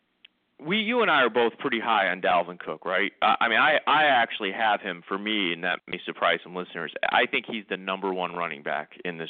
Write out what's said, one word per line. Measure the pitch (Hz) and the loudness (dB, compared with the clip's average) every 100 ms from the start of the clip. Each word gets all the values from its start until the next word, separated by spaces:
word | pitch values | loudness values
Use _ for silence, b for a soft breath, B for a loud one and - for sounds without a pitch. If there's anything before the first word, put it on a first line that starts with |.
| _ _ _ _ _ - | _ _ _ _ _ -12
We, | 151 214 | -4 -2
you | 214 247 | 0 2
and | 190 | 4
I | 147 | 4
are | 120 | 4
both | 120 113 - | 4 0 0
pretty | 139 113 | -2 -2
high | 113 107 92 | 2 2 2
on | 92 | 0
Dalvin | 95 90 87 87 | 2 2 0 -8
Cook, | 85 78 | -10 -8
right? | 87 92 101 - | -4 -2 -2 0
I, | 107 - | 0 2
I | 117 | 2
mean, | 110 | 4
I, | 147 147 - | 4 4 4
I | 147 | 4
actually | 151 123 113 - 95 | 6 4 2 -2 -6
have | 101 110 101 | 0 0 0
him | 101 87 - | -2 -10 -6
for | 98 | -6
me, | 107 107 87 | -2 0 0
and | 85 | -2
that | 90 - - | -2 -4 -6
may | 87 | -10
surprise | - - 90 85 | -8 0 0 0
some | 90 | -2
listeners. | 90 87 85 73 - - | -10 -8 -8 -10 -4 0
I | 113 123 | 2 2
think | 135 107 | -2 -4
he's | 113 95 | -10 -6
the | 92 | -6
number | 95 95 98 | -4 -4 -2
one | 92 87 | -2 -4
running | 87 85 71 | -4 -6 -6
back | 78 71 78 - | -6 -6 -6 -10
in | 90 | -8
this | 82 | -8